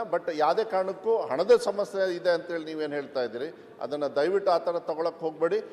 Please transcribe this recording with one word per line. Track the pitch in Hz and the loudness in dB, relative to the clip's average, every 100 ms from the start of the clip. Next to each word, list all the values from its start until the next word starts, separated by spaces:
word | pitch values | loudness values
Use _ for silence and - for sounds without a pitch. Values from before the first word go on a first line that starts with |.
| 220 | 0
But | 175 175 151 | -2 -2 2
ಯಾವುದೇ | 151 175 | 2 2
ಕಾರಣಕ್ಕೂ | 220 190 190 190 220 220 | 0 0 -2 -2 0 0
ಹಣದ | 143 131 196 240 | 0 0 6 6
ಸಮಸ್ಯೆ | 220 202 202 196 185 175 | 6 -2 -4 0 -2 0
ಇದೆ | 175 | 2
ಅಂತೇಳಿ | 165 165 170 156 | 0 0 -6 -6
ನೀವೇನ್ | 156 151 | -4 -4
ಹೇಳ್ತಾ | 147 131 135 | -4 -4 -4
ಇದ್ದೀರಿ, | 120 120 151 - - - | -4 -4 -8 -10 -20 -10
ಅದನ್ನ | 123 147 143 | -8 -4 -2
ದಯವಿಟ್ಟು | 127 160 196 196 | 2 2 2 2
ಆ | 170 | 2
ಥರ | 175 170 | 0 -4
ತಗೊಳಕ್ | 170 156 170 165 | -4 -2 -4 -2
ಹೋಗ್ಬೇಡಿ. | 160 151 165 208 - | -6 0 0 0 -4